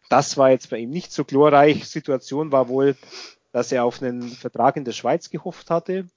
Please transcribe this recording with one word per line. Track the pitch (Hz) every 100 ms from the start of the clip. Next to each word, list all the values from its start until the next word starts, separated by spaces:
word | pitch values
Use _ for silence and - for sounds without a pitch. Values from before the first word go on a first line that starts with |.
| -
Das | 123 143 -
war | 131
jetzt | 131 -
bei | 113
ihm | 117
nicht | 143 -
so | -
glorreich. | 143 135 151 143 147 143 -
Situation | 160 - 131 - 139 156
war | 139 123
wohl, | 131 139 131 - - - _ _
dass | 120 120
er | 131 120
auf | -
einen | 127 123 120
Vertrag | 123 127 - 123 151
in |
der | 120
Schweiz | 107 120 165 -
gehofft | 160 185 - -
hatte. | 170 170 190 180